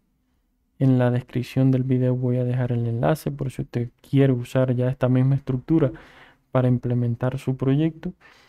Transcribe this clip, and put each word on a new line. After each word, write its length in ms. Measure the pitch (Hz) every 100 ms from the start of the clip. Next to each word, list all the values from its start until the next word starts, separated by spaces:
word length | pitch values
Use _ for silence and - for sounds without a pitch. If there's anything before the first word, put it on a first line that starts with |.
| _ _ _ _ _ _ _ -
En 200 | 135 127
la 120 | 123
descripción 600 | 123 - 123 123 131 131
del 120 | 127
video 320 | 127 127 127
voy 240 | 127 127 123
a 60 |
dejar 280 | 123 127 123
el 140 | 117 117
enlace 440 | 117 151 156 151
por 200 | 143 135
si 120 | -
usted 280 | 135 120 120 _
quiere 320 | - 135 135
usar 420 | 123 120 131 131
ya 140 | 123 127
esta 200 | 135 127
misma 260 | 127 131
estructura 580 | 135 - 131 - 160 135 - - - - _ _
para 160 | 127 127
implementar 720 | 123 123 123 120 117 127 135
su 180 | - 131
proyecto. 580 | 135 143 160 160 180 - _ _